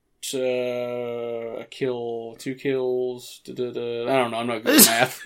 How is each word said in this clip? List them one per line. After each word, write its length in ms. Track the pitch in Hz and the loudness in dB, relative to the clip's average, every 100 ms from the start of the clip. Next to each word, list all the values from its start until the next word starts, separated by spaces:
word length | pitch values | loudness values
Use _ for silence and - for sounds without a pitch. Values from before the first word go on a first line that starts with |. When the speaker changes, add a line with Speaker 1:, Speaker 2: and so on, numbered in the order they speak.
| _ _ | _ _
Speaker 1:
to 1400 | - 131 127 123 123 123 120 120 120 120 120 117 117 113 | -6 0 2 2 0 -2 -2 -2 -4 -4 -4 -4 -6 -8
a 40 | 117 | -10
kill, 720 | - 131 123 117 117 117 113 | -2 -2 0 -4 -6 -8 -8
two 160 | 135 131 | -8 -4
kills. 880 | 139 131 127 127 127 123 123 - | 0 0 2 0 0 -4 -12 -16
Da, 100 | - | -12
da, 180 | 127 123 | -6 -4
da. 320 | 120 120 117 | -4 -4 -4
I 140 | 120 135 | 2 4
don't 100 | 120 | 4
know. 60 | 113 | 0
I'm 100 | 120 | -2
not 160 | 113 | 0
good 160 | 120 294 | 6 6
at 60 | 208 | 6
Speaker 2:
<laughs> 20 | |
Speaker 1:
math. 340 | 117 131 - | 4 2 0